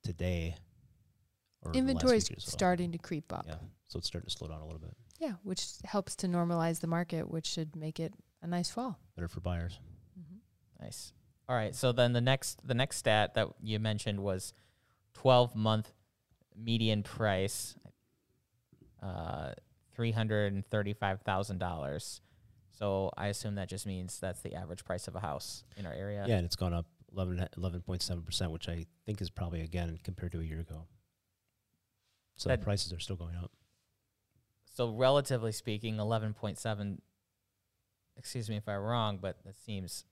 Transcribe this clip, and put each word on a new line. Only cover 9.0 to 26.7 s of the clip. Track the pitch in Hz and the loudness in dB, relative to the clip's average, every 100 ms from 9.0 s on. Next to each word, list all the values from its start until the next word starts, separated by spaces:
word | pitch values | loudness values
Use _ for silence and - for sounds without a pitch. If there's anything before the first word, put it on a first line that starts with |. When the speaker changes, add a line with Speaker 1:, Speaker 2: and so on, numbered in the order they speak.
| - - | -12 -8
Speaker 1:
Better | 85 | -6
for | - | -2
buyers. | 87 87 85 - - - - 185 | -2 -2 -4 -8 -16 -20 -20 -18
Speaker 2:
Mm-hmm. | 156 196 _ _ _ - | -18 -18 _ _ _ -14
Speaker 3:
Nice. | - - - - _ _ - | -12 -12 -14 -18 _ _ -2
All | 123 | 0
right, | 107 | 0
so | - 127 | 2 4
then | 120 123 | 8 6
the | 120 | 6
next, | 123 135 - - - | 4 4 0 -8 0
the | |
next | 120 139 - | 2 2 2
stat | - 107 104 | 6 6 6
that | - 104 - | 2 0 -2
you | 110 107 | -2 0
mentioned | 110 104 - 101 | 0 0 -2 0
was | 101 92 - - _ _ _ _ _ | 0 -2 -4 -14 _ _ _ _ _
twelve-month | - 131 123 120 113 110 110 104 _ _ _ _ _ _ 98 | 2 8 8 8 4 4 4 0 _ _ _ _ _ _ -8
median | 113 113 110 104 | 0 2 4 4
price, | 101 - 110 95 98 - - - - _ _ _ _ _ _ _ _ - - - | 0 0 4 4 2 -2 -8 -12 -20 _ _ _ _ _ _ _ _ -20 -20 -12
uh, | 95 90 82 - 65 - _ _ _ | -8 -6 -4 -4 -6 -10 _ _ _
three | - 117 | -2 0
hundred | 110 110 107 101 | 2 2 4 2
and | 98 98 | 0 0
thirty-five | 107 101 101 101 95 | 0 0 0 0 0
thousand | - 95 98 92 | 0 0 0 -2
dollars. | 90 82 69 71 - - _ - - - _ | -2 -2 -4 -4 -6 -12 _ -20 -20 -20 _
So | - 104 98 98 - | -4 0 2 0 -2
I | 101 | -4
assume | 101 107 | -2 -4
that | 101 92 | -4 -4
just | 95 104 | -4 -4
means | 92 90 - | -4 -6 -4
that's | 95 - | -4 -4
the | - | -8
average | - 87 87 | -8 -8 -10
price | - 90 - | -4 -4 -4
of | 87 | -6
a | |
house | 95 69 - - - - | -4 -4 -6 -12 -14 -10
in | 92 | -8
our | |
area. | 71 98 101 101 | -6 -4 -4 2
Speaker 1:
Yeah, | 104 | 2
and | |
it's | 85 - | 2 0
gone | 90 | 0